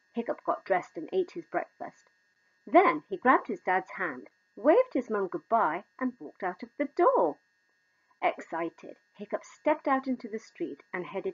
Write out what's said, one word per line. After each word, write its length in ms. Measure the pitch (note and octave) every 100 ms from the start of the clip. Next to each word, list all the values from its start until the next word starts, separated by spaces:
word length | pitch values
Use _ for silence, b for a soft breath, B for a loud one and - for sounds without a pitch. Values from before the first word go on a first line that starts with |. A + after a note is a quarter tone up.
| _
Hiccup 300 | - A#3 - -
got 180 | -
dressed 280 | - F3+ - -
and 140 | D#3
ate 200 | F#3 F3
his 140 | F3 -
breakfast. 520 | F3 - - - - _ _ _ _ _ _ -
Then 340 | C#4+ F#4+ D3+ -
he 80 | F#3+
grabbed 300 | B3 C#4+ -
his 140 | G3+ -
dad's 240 | F#3 - -
hand, 300 | F3 B2+ - _ _ -
waved 380 | A#3 G#4+ B4+
his 160 | C#4+ A#3+
mum 180 | G#3+ F#3+
goodbye, 540 | E3 - A3+ F3 E3+ - -
and 140 | B3+ A#3
walked 240 | C#3+ -
out 180 | F#3 F#3
of 80 | - -
the 100 | C#4+ -
door. 420 | G#4 C5+ E3 - _ _ _ _ _ _ _ -
Excited, 760 | E3+ - - E3 E3+ - - - _ -
Hiccup 240 | G#3 G#3+
stepped 440 | - - D4 D4+ D4+
out 180 | C4 C4+
into 220 | B3 G#3+
the 100 | G#3+
street 460 | - - D#3+ C#3+ _
and 100 | F#3
headed 300 | D#3+ F#3 F#3